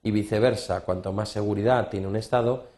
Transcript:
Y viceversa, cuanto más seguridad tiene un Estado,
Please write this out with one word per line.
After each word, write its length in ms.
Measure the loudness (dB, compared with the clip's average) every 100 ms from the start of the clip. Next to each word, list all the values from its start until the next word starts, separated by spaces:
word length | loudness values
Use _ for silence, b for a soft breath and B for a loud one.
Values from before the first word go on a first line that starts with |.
Y 100 | 2
viceversa, 680 | 0 2 2 2 2 -2 -4
cuanto 280 | -2 -4 -2
más 180 | -4 -4
seguridad 580 | -2 0 2 4 2 0
tiene 180 | -4 -2
un 80 |
Estado, 520 | -4 0 0 2 -2 B